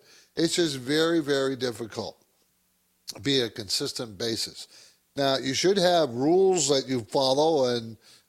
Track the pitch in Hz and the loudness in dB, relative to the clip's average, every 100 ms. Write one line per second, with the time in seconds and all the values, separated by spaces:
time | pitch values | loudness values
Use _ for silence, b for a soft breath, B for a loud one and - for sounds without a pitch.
0 | B B B - 165 - 165 135 123 151 | B B B -2 0 2 -2 -2 -2 0
1 | 165 170 143 139 135 131 127 110 113 117 | 2 0 0 0 0 -2 -6 -6 -10 -8
2 | 98 - _ _ _ _ _ _ _ _ | -10 -12 _ _ _ _ _ _ _ _
3 | - - 104 135 113 117 101 - 139 - | -18 -8 -2 0 0 -6 -6 -4 -4 -6
4 | 120 95 113 110 - - - B B B | -10 -8 -6 -4 -6 -10 -20 B B B
5 | _ 139 139 135 131 123 175 196 175 175 | _ -2 0 0 -2 0 2 4 4 4
6 | 143 117 147 180 190 180 143 139 127 131 | 2 0 2 4 4 2 2 0 0 -4
7 | 104 143 131 135 160 151 123 120 113 110 | -2 0 2 4 4 4 2 0 -6 -16
8 | B B | B B